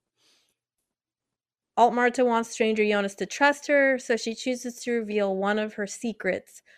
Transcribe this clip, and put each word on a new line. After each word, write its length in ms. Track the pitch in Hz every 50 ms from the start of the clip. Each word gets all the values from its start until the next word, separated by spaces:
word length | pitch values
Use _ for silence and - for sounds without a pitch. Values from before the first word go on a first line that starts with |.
| _ _ _ _ _ _ _ _ _ _ _ _ _ _ _ _ _ _ _ _ _ _ _ _ _ _ _ _ _ _ _ _ _ _ -
Alt 160 | - 233 240 220
Marta 300 | 247 247 247 240 262 254
wants 260 | 240 233 226 226 -
Stranger 380 | - - 226 220 220 214 208
Jonas 280 | 208 208 202 196 196 -
to 100 | - 196
trust 420 | - - - 285 285 285 285 -
her, 320 | - 294 285 277 269 262 247
so 160 | - - 240
she 180 | 220 - 233 220
chooses 460 | - - 262 254 240 - 247 240 -
to 100 | - 247 240
reveal 420 | 233 220 208 208 208 202 196 190
one 240 | 190 196 202 208 214
of 140 | 214 214 -
her 120 | - 202
secrets, 720 | 196 - - - 233 208 - - 185 180 - - _ - - _ _ _